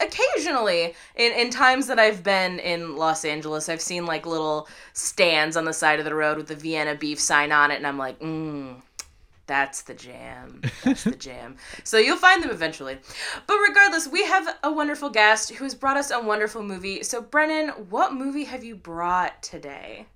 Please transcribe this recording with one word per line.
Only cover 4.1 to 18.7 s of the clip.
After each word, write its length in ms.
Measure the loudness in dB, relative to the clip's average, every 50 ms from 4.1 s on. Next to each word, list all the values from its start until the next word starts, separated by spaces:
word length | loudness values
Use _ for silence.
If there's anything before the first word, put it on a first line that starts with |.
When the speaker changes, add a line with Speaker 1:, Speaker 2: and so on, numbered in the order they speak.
| -4 -4 -4
Speaker 1:
little 420 | -4 -4 -2 0 0 -2 -2 -4 -8 -16 -20 -20 -14 _
stands 600 | -8 -6 -4 2 2 4 4 6 4 2 2 0 0
on 80 | -2
the 80 | -2 -2
side 240 | 2 4 4 4 2
of 80 | 0
the 80 | -2 -2
road 240 | 0 0 0 -2 -2
with 100 | -6 -10
the 60 | -12
Vienna 380 | -10 -8 -6 -4 -2 -2 -4 -4
beef 260 | -4 -6 -6 -4 -4
sign 320 | 0 2 2 2 4 4
on 180 | 4 4 4 4
it, 40 | 2
and 100 | 0 -4
I'm 120 | -4 -4 -4
like, 200 | -6 -8 -8 -10
"Mm, 600 | -8 -8 -6 -6 -6 -8 -8 -10 -10 -12 -14 -18 -20 _ _ -18 -18 -18 _ _ _ _ _ _ _
that's 360 | -4 -2 0 0 -2 -4 -10
the 100 | -14 -14 -16
jam. 680 | -18 -18 -18 -18 -16 -16 -16 -16 -16 -18 -18 -14 -8 -8 -8 -8 -2 0
That's 200 | 0 0 2 0
the 60 | -2
Speaker 2:
<laughs> 60 | -4
Speaker 1:
jam." 400 | -4 -8 -14 -14 -14 -16 -16 -18 -18 -18 -18 -18 -14 -6
So 140 | 2 4 4
you'll 180 | 6 4 4
find 260 | 6 8 8 8 6
them 80 | 4 -2
eventually. 460 | -4 -4 -4 -4 -4 -8 -10 -10 -12 -12 -14 -16 -12 -10 -8 -8 -8 -8 -2
But 120 | 0 2 4
regardless, 500 | 4 6 8 8 8 8 6 2 -2 -2
we 160 | -2 -2 2
have 320 | 2 2 2 2 0 -4 -4 -2
a 80 | -2
wonderful 380 | 0 0 0 -2 -2 -4 -6 -2
guest 400 | 4 6 6 6 6 4 2 -4
who 120 | -8 -8 -8
has 100 | -8 -8
brought 240 | -2 0 2 2 2
us 120 | 0 0
a 100 | -2 -2
wonderful 420 | 0 0 0 0 0 -2 -4 -8
movie. 400 | -8 -8 -8 -8 -8 -8 -8 -6
So, 180 | -6 -6 -6 -8
Brennan, 480 | -8 2 4 4 4 4 2 0 -2 -2 -4 -8 -10 -4
what 240 | 0 0 0 0 0
movie 300 | -4 -6 -6 -4 -6 -6
have 200 | -8 -10 -12 -12
you 100 | -14